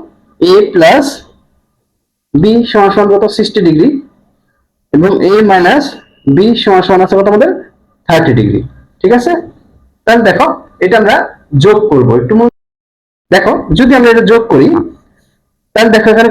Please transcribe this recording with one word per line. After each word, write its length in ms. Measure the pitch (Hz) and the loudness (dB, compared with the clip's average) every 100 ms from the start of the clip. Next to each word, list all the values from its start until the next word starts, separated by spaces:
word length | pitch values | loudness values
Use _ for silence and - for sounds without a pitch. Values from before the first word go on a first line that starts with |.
| - _ _ - | -6 _ _ -4
a 140 | - 185 403 | 0 2 2
প্লাস 320 | 175 165 269 277 - - _ _ _ _ _ _ _ _ _ _ 143 | 2 2 2 -2 -8 -20 _ _ _ _ _ _ _ _ _ _ -2
b 20 | 202 233 233 | 0 0 0
সমান 180 | 220 196 | 0 0
সমান 140 | 202 202 | 0 0
কত? 100 | 202 214 - | 0 -2 -4
সিক্সটি 240 | 208 214 170 | -4 -2 0
ডিগ্রি, 220 | 156 233 269 - _ _ _ _ _ _ _ _ 143 | 2 0 -2 -10 _ _ _ _ _ _ _ _ -2
এবং 160 | 190 - 175 | 0 0 0
a 20 | 208 208 | 0 2
মাইনাস 340 | 190 175 277 - - _ _ - 143 | 2 2 0 -4 -12 _ _ -2 0
b 20 | 214 233 | 0 0
সমান 180 | 214 190 175 | 0 0 0
সমান 160 | 185 185 | 0 0
আছে 100 | 196 | 0
কত 80 | 202 | 0
আমাদের? 180 | 208 311 - - _ _ _ - | 0 0 -4 -12 _ _ _ -4
থার্টি 240 | 165 147 117 | -2 0 0
ডিগ্রি। 200 | 101 95 - - - _ | 0 -4 -8 -18 -20 _
ঠিক 100 | 185 240 | -2 0
আছে, 140 | 349 339 - - _ _ _ _ - | 0 -4 -8 -18 _ _ _ _ -2
তাহলে 160 | 240 214 | 0 0
দেখো 160 | 180 294 - - - | 0 -2 -4 -14 -6
এটা 120 | 185 226 | -2 0
আমরা 140 | 208 302 - - - 143 | 0 -2 -4 -12 -6 0
যোগ 140 | 185 214 214 | 2 2 0
করবো 200 | 143 120 120 | 0 0 -2
একটু 120 | 131 214 | 0 0
মন-, 180 | 240 - _ _ _ _ _ _ - 190 | 0 -4 _ _ _ _ _ _ -4 -2
দেখো 180 | 208 285 - 156 | 0 -4 -4 0
যদি 120 | 247 262 | 2 2
আমরা 120 | 240 | 2
এটা 100 | 226 190 | 2 2
যোগ 100 | 226 226 | 0 0
করি, 140 | 139 - - - - _ _ _ _ _ _ _ | 0 0 0 -6 -14 _ _ _ _ _ _ _
তাহলে 160 | 208 226 214 | -2 0 2
দেখো 120 | 220 | 2
এখানে 160 | 220 226 | 2 2